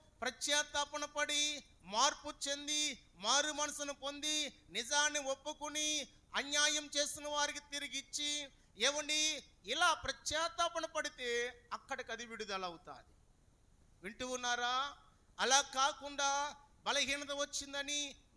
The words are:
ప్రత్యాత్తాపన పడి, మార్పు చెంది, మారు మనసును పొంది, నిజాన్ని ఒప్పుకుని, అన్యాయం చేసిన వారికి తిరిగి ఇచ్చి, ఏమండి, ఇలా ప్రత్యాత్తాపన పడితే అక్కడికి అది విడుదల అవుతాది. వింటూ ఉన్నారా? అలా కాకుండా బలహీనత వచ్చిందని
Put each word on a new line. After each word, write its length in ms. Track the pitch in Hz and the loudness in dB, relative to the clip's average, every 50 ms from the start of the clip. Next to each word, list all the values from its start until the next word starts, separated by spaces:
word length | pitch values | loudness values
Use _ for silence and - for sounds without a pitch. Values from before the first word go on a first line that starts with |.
| - - _ - | -20 -20 _ -4
ప్రత్యాత్తాపన 840 | 240 254 254 - - 285 285 294 294 294 - 294 294 294 302 294 294 | -4 -4 -4 -2 0 2 2 2 2 2 0 -2 -2 -2 -2 -6 -6
పడి, 600 | 294 - 294 294 294 294 294 294 294 294 277 - - - - - | -4 -2 -2 0 0 2 0 0 0 -2 -6 -10 -14 -20 -20 -14
మార్పు 480 | 175 202 220 262 302 302 - - 294 302 - - 277 | -4 2 4 4 4 4 0 -8 -10 -8 -6 -4 -4
చెంది, 640 | 285 285 294 285 302 302 302 294 254 - - - _ | -4 -4 -2 -2 0 0 0 -2 -2 -6 -12 -20 _
మారు 360 | 170 190 220 262 285 294 302 302 | -6 0 4 4 4 4 2 0
మనసును 400 | 285 294 294 277 - 294 285 277 | -2 -2 -2 -2 -4 -6 -6 -6
పొంది, 680 | - 262 277 285 285 285 302 302 302 294 254 - - - - | -6 -6 -8 -6 -4 -4 -2 0 0 -2 -2 -6 -12 -20 -10
నిజాన్ని 500 | 165 208 240 233 294 294 294 302 294 294 | -8 -6 -4 0 2 4 4 4 2 0
ఒప్పుకుని, 880 | 277 269 269 269 - 294 302 - 294 302 294 302 302 302 302 302 262 - - - - - - | -2 -2 -4 -4 -4 -10 -8 -6 -6 -6 -4 -2 -2 0 0 -2 -4 -6 -10 -20 -20 -4 -4
అన్యాయం 560 | 202 254 277 294 294 294 302 302 302 294 285 - | -4 -2 0 2 4 4 4 4 2 -4 -2 0
చేసిన 320 | 285 294 285 - 302 294 294 | 0 0 0 -2 -6 -4 -2
వారికి 320 | 294 294 285 294 285 294 | 0 2 2 2 0 -4
తిరిగి 380 | - - 285 285 285 254 240 269 | -8 -8 -6 -6 -6 -4 -6 -6
ఇచ్చి, 500 | - - - 294 294 294 294 294 285 269 - - - _ - 185 | -8 -4 -4 -2 -2 0 -2 -2 -4 -8 -14 -20 -20 _ -6 2
ఏమండి, 680 | 220 269 294 302 302 285 302 302 302 311 302 269 - - - - - | 2 2 2 2 0 0 2 2 2 2 0 -2 -6 -12 -20 -18 -6
ఇలా 300 | 185 247 320 349 349 311 | -4 0 4 6 4 4
ప్రత్యాత్తాపన 920 | - - 269 269 - - - 294 311 330 339 - - 339 330 339 330 320 | 4 0 -6 -6 -6 -4 -4 0 0 0 0 0 0 0 0 0 -2 -6
పడితే 760 | 320 - 302 294 294 - - 254 240 233 240 240 247 247 - - - 208 | -4 -4 -4 -4 -4 -6 -6 -4 -2 0 0 -2 -2 -6 -12 -14 -10 -10
అక్కడికి 400 | 214 - - - 240 254 - 226 | -10 -8 -8 -8 -8 -6 -8 -8
అది 140 | 214 240 | -8 -8
విడుదల 380 | 226 226 202 220 196 202 190 190 | -10 -8 -8 -6 -4 -4 -4 -4
అవుతాది. 420 | 180 165 165 - 156 139 - - - - - - - - _ - - - _ - - - - - - - - - | -4 -6 -8 -14 -14 -16 -16 -16 -20 -20 -20 -20 -20 -20 _ -20 -20 -20 _ -20 -20 -20 -20 -20 -20 -20 -12 -12
వింటూ 260 | 196 233 - 254 254 | -12 -8 -6 -6 -4
ఉన్నారా? 680 | 254 247 247 247 240 240 240 240 254 254 277 285 277 - - - - - - _ - - | -4 -2 0 0 0 2 2 2 2 2 0 -2 -4 -10 -20 -20 -20 -20 -20 _ -2 0
అలా 200 | 190 233 269 277 | 4 8 8 8
కాకుండా 960 | 277 - - 262 269 294 294 - 277 285 285 277 285 277 277 285 285 294 - - - - - - - | 6 6 2 2 4 4 2 0 -8 -10 -4 0 2 2 2 2 0 -2 -4 -10 -20 -20 -20 -8 -2
బలహీనత 460 | 196 254 285 269 247 277 285 285 277 285 | 2 2 4 4 2 2 -2 -2 -4 -2
వచ్చిందని 840 | 285 285 285 - - 285 277 277 285 277 277 294 294 294 277 - - - - - | -2 -2 -2 -2 -6 -6 -4 -4 -4 -2 -2 0 -2 -2 -4 -6 -12 -20 -20 -10